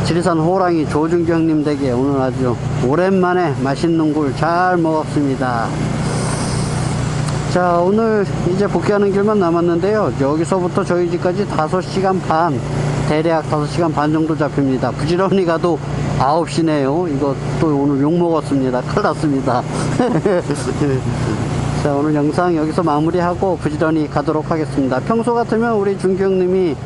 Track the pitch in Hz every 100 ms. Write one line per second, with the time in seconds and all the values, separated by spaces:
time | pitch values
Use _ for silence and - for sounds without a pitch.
0 | - 160 175 165 160 190 180 165 143 147
1 | 160 175 165 165 160 156 147 143 139 120
2 | 139 139 131 123 127 113 - - 123 156
3 | 185 190 175 180 165 131 131 139 165 165
4 | 156 147 143 120 156 170 185 180 160 156
5 | 139 156 143 127 127 120 107 - - -
6 | - - - - - - - - - -
7 | - - - - - 180 180 170 175 214
8 | 226 214 185 - 175 185 202 180 165 202
9 | 202 196 208 208 170 170 175 170 185 214
10 | 165 117 135 156 165 190 175 156 190 175
11 | 175 170 185 175 202 151 156 185 - 196
12 | 190 185 151 160 170 127 - - - -
13 | - 151 165 160 151 156 147 147 170 143
14 | 151 156 156 151 143 143 139 127 123 -
15 | 147 175 190 190 170 165 175 147 - -
16 | - - 131 165 151 - 165 151 135 151
17 | 180 139 143 131 - - 160 143 143 139
18 | 147 175 175 160 147 139 131 127 123 202
19 | 196 151 151 135 127 120 - - - -
20 | 247 165 196 175 151 143 127 123 143 131
21 | 120 117 117 107 - - - - 147 143
22 | 151 151 147 143 180 160 156 143 165 147
23 | 156 175 175 180 190 156 147 151 160 156
24 | 143 147 143 151 143 165 147 - 131 247
25 | - 226 226 233 226 226 233 220 202 196
26 | 180 190 196 190 180 190 180 135